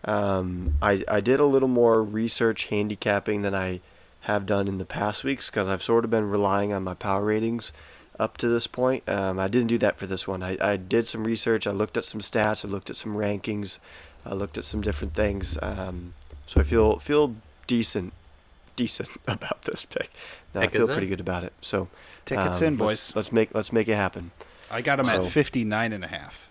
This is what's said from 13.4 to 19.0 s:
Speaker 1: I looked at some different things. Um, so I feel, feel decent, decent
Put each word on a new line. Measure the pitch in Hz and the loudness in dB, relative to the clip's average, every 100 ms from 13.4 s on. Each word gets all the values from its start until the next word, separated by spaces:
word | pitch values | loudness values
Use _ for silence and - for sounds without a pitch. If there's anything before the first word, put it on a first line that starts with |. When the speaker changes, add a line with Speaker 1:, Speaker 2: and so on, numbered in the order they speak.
| 113 104 101 - - - - - | -4 -4 -6 -10 -16 -20 -20 -18
Speaker 1:
I | - | -8
looked | 98 101 - | -6 -6 -6
at | |
some | - 107 | -6 -2
different | 104 - 98 | -2 -2 -4
things. | - 104 98 92 - | 0 0 0 -4 -4
Um, | 95 101 92 90 87 - - - - | -4 -6 -6 -8 -12 -16 -20 -20 0
so | - | 2
I | |
feel, | 71 113 110 104 | 4 6 6 4
feel | - 147 147 113 - - - | 2 2 2 -2 -16 -18 0
decent, | 120 113 107 90 - - - _ - - - | 2 2 -2 -4 -10 -20 -20 _ -20 -16 -4
decent | 120 - | -4 -4